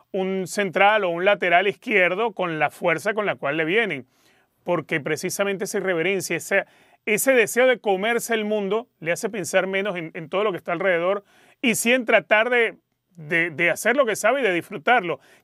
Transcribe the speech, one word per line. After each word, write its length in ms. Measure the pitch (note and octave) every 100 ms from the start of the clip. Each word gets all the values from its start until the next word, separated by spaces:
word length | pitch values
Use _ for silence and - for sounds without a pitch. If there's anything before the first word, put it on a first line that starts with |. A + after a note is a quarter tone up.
| _
un 340 | G3 F#3+ F#3+ F3+
central 560 | - G3+ F3+ G3 G#3+
o 60 | F#3+
un 160 | E3+ F#3
lateral 420 | G3+ F#3 F3 G3+
izquierdo 640 | - A#3+ G#3 F3+ F#3 A#3
con 260 | F#3+ F3+ D#3+
la 120 | D3
fuerza 440 | - F3 E3 F#3+
con 120 | G#3 G3+
la 100 | B2+
cual 220 | C#3+ D#3
le 80 | D#3+
vienen. 420 | G3+ A3 C#3+ A#2 _ _ _ _ _
Porque 360 | - E3+ D#3 D#3+
precisamente 640 | C#3+ D3+ F3+ - G3+ G3
esa 140 | G3 G#3
irreverencia, 580 | F#3 E3+ E3 G3 - E3
ese, 300 | - G3 - _ _ _ -
ese 260 | G#3+ C4+
deseo 360 | C4 G#3 A#3+ B3+
de 120 | A#3+
comerse 540 | A3 F#3+ G#3 A#3 -
el 100 | A3+
mundo, 460 | G#3 G#3+ G3 G#3+ A#3+ -
le 140 | D#3
hace 160 | E3+ -
pensar 360 | G#3+ E3+ F#3+ F#3+
menos 300 | F#3+ G3+ F3
en, 160 | D#3+
en 140 | F3+ D#3+
todo 160 | F#3
lo 80 | G#3+
que 60 | F3
está 160 | -
alrededor 500 | E3+ G3 E3+ F3 G3+ - _ _ _
y 140 | B3+ G#3
sí 180 | A#3
en 100 | B3+
tratar 460 | A#3+ A3 E3 G#3+ A3+
de, 280 | B3 A3+ E3+ _ _ _ -
de, 340 | D3+ E3 E3+
de 200 | C#3 E3+
hacer 260 | D3+ G#3+ A#3+
lo 100 | B3
que 120 | G3
sabe 240 | G#3 C#4
y 20 |
de 80 | A3
disfrutarlo. 680 | F3 - F#3+ D3 B3 F3 D3+ _ _